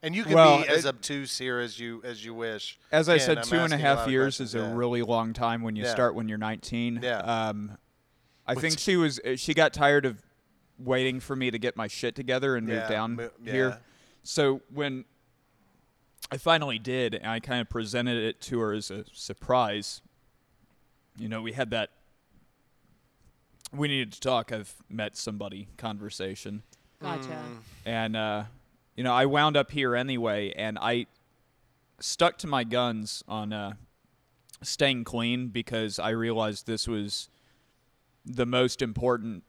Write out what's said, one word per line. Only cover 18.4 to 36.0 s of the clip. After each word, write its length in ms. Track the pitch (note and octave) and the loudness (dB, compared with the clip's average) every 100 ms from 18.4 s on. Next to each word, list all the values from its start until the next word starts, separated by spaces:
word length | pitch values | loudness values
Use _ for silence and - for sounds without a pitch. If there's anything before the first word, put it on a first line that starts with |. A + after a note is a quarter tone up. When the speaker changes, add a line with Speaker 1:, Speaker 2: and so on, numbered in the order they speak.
Speaker 2:
to 180 | - A#2+ | -4 -2
her 140 | A2 | 0
as 160 | G#2+ G#2 | -2 -6
a 160 | G2 G#2+ | -10 -12
surprise, 880 | - - - - B2+ A2+ G#2 G2+ - _ _ _ _ _ _ _ _ _ _ _ - | -14 -12 -12 2 2 4 -2 -6 -12 _ _ _ _ _ _ _ _ _ _ _ -12
you 140 | A2+ | -8
know, 140 | A2 | -6
we 80 | A2+ | -6
had 180 | A#2 B2 | -4 -2
that 220 | A#2 G#2+ _ _ _ _ _ _ _ _ _ _ _ _ _ _ _ _ _ - | -2 -4 _ _ _ _ _ _ _ _ _ _ _ _ _ _ _ _ _ -14
"we 160 | C#3+ D3 | -4 0
needed 240 | C#3 A#2 | 0 -2
to 60 | - | -4
talk, 320 | C3 B2 A2 | 0 0 0
I've 220 | A2+ G2+ - _ | -8 -8 -18 _
met 260 | A2 G#2 - | -6 -6 -6
somebody" 520 | - G#2 G2+ G2 G#2 - | -8 -6 -8 -10 -16 -10
conversation. 840 | A2+ G#2 G#2 - F#2+ F#2+ G#2 G#2 - _ _ _ | -8 -8 -10 -6 -6 -6 -10 -10 -12 _ _ _
Speaker 3:
Gotcha. 260 | F#3 E3 C3 | -8 -6 -8
Speaker 1:
Mm. 300 | D#3 D3+ A#2 A2 - G#2+ | -10 -12 -16 -20 -14 -6
Speaker 2:
And, 300 | A2+ A2+ A2 | -2 -2 -2
uh, 280 | G#2+ G#2 G#2+ - _ _ _ - | -2 -2 -6 -14 _ _ _ -6
you 80 | |
know, 100 | B2+ | 0
I 120 | B2 C#3 | 4 4
wound 320 | C#3+ D3+ D3 | 4 4 4
up 140 | C#3 | 0
here 240 | D3 C3 A#2+ | 0 2 2
anyway, 560 | C3 B2+ A2+ G#2 G2+ - | 0 -2 0 0 -2 -4
and 220 | A2 G#2+ | -6 -2
I 280 | A#2 A#2+ - _ _ _ _ _ _ _ _ _ | 0 0 -2 _ _ _ _ _ _ _ _ _
stuck 380 | - - E3+ - | -8 2 2 2
to 80 | E3+ | -2
my 160 | C#3 | 0
guns 600 | A#2 B2 B2 A2 G#2+ - - | 2 2 2 -2 -6 -10 -8
on, 260 | G#2+ G#2+ | -8 -6
uh, 200 | G#2+ G2+ G#2 - _ _ _ _ _ _ - | -6 -8 -10 -18 _ _ _ _ _ _ -14
staying 420 | - - C#3 B2+ A#2 | -8 0 2 2 -2
clean 420 | A#2+ A#2 B2 B2 | -2 0 0 -2
because 500 | A2 A2+ A#2 A2 | -6 -4 -2 -2
I 120 | G#2 | -2